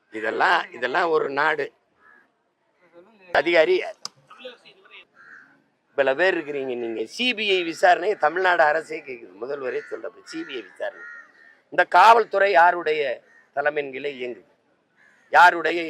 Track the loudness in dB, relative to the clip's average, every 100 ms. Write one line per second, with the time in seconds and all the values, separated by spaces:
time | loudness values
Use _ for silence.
0 | _ -8 -6 -2 0 0 -2 -8 -4 -2
1 | 0 0 -2 -2 -2 -2 -6 _ _ _
2 | _ _ _ _ _ _ _ _ _ -20
3 | -20 _ -4 -2 4 4 4 2 -2 -14
4 | -20 _ _ -20 -20 -20 -20 _ _ -20
5 | -20 _ -20 -20 -20 _ _ _ _ -2
6 | 0 2 0 0 -6 -8 -6 -6 -6 -6
7 | -8 -4 -4 -2 -2 -2 -2 0 2 2
8 | 0 0 -2 0 0 2 2 0 -6 -12
9 | -12 -16 -18 -14 -10 -8 -8 -8 -10 -12
10 | -14 -16 -16 -14 -12 -14 -14 -12 -12 -12
11 | -18 -20 -20 _ -20 _ _ -2 2 6
12 | 8 6 4 0 4 6 4 2 -2 -2
13 | -4 -6 -12 _ _ -4 -2 -4 -6 -8
14 | -10 -8 -10 -12 _ _ _ _ _ _
15 | _ _ _ 6 6 4 -2 -4